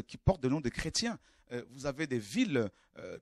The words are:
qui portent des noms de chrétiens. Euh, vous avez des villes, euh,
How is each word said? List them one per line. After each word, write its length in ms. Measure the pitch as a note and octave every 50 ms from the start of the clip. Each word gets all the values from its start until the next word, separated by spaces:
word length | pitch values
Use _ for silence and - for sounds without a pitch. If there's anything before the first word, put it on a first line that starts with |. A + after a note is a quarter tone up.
| -
qui 100 | - -
portent 240 | - _ - - -
des 80 | B2+ B2+
noms 120 | C#3+ D#3+
de 80 | C3+ A#2
chrétiens. 500 | - - - D#3+ - - A3+ A#3 G3 - - _ _ _ _ _
Euh, 120 | B2 A#2+ - -
vous 140 | B2 C#3 C3+
avez 220 | C#3+ B2 D3 D#3+
des 120 | C#3 B2+ A#2
villes, 500 | G#2 G2 A#2 A#3+ B3+ F#3+ C#3 A#2+ G#2+ F#2 - _ _ _ _
euh, 200 | - E2+ F2+ E2+ -